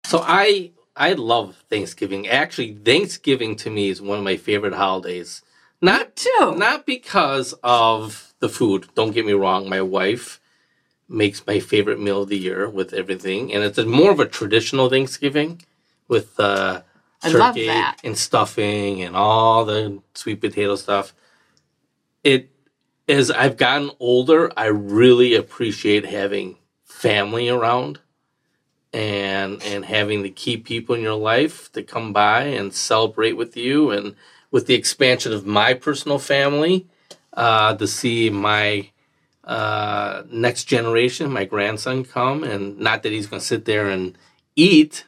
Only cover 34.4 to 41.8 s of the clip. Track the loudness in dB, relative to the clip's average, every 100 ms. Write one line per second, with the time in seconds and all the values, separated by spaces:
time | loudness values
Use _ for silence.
34.4 | _ -2 2 0 0 2 2 2 -2 -4
35.4 | 0 2 2 0 -2 -4 -2 -4 0 0
36.4 | 2 0 0 0 -4 _ _ -20 _ -2
37.4 | 2 4 2 0 -4 -4 -2 0 0 0
38.4 | 0 2 0 -2 -6 _ _ _ _ _
39.4 | -8 -4 -2 -2 -2 -4 -4 -8 -10 -2
40.4 | -2 -2 -2 0 2 2 2 0 -4 -4
41.4 | -4 -2 -2 -4